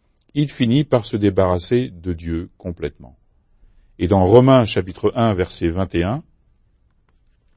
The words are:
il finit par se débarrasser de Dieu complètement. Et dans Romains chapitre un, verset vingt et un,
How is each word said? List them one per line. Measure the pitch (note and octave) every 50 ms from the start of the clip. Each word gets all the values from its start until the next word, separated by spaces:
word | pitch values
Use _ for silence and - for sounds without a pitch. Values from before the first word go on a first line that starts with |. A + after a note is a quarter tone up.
| _ _ _ _ _ _ -
il | C#3+ D3+ C#3
finit | - - C3 A2+ A#2+ D3 D3+
par | - - A#2+ G#2
se | - -
débarrasser | G#2+ G#2 G2+ F#2 F#2+ F#2+ F2+ F2+ F2+ F2 - B2 A#2+ B2+ B2+
de | G2 E2+ E2 F2+
Dieu | F2 D#2+ E2+ E2 E2 E2 F2+ - _ _
complètement. | - F2+ E2 - - D2 - - C2+ C2 C2+ _ _ _ _ _ _ _ _ _ _ _ _ _ _ _ _ -
Et | F2+
dans | E2+ G2+ G2 F#2
Romains | F2+ G#2 B2 B2+ C3+ C3+ B2+ A#2
chapitre | G#2 - G#2 F2+ F#2+ F2+ - - G#2 -
un, | B2+ A#2 A2+ G2+
verset | F2+ F2+ - - - - E2+
vingt | E2 F#2 F#2+ F2+ -
et | E2+ E2+
un, | F#2+ A#2+ D3+ - _ _ _ _ _ _ _ _ _ _ _ _ _ _ _ _ _ _ _ _ _ _ _ _ _ _